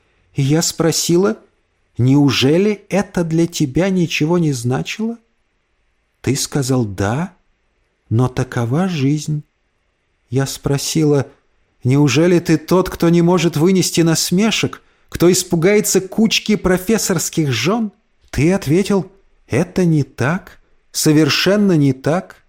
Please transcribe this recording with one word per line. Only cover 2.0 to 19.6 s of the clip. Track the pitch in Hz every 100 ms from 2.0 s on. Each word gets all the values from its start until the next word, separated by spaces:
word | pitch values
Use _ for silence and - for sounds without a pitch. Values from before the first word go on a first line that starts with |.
| 123 143 143 113 135 165 208 202 -
это | 185 202 185
для | 165 165 170
тебя | - 147 135 196
ничего | 185 165 - 151 175
не | 156
значило?» | 127 120 139 170 - 226 233 _ _ _ _ _ _ _ _ _ _
Ты | 110 135
сказал: | - 143 127 131
«Да, | 110 92 98 131 185 - _ _ _ _ _ _ -
но | 110 123
такова | - 123 123 117 147 190
жизнь». | 165 135 151 151 151 - _ _ _ _ _ _ _ _
Я | 127 135
спросила: | - 143 139 - 160 151 143 - _ _ _ _ _
«Неужели | 120 139 147 127 175 175
ты | 175 156
тот, | - 180 175
кто | - 170
не | 170
может | 170 180 165 151
вынести | 175 185 160 -
насмешек, | 165 160 - 180 220 - 127 - _ _ _
кто | - 175
испугается | 180 - 170 180 208 208 196
кучки | 190 - 220 - - 208
профессорских | 185 180 - 214 - 165 - - 147
жен?» | 113 139 196 107 - _ _ _
Ты | - 151
ответил: | 190 139 170 202 202 190 - _ _ _
«Это | -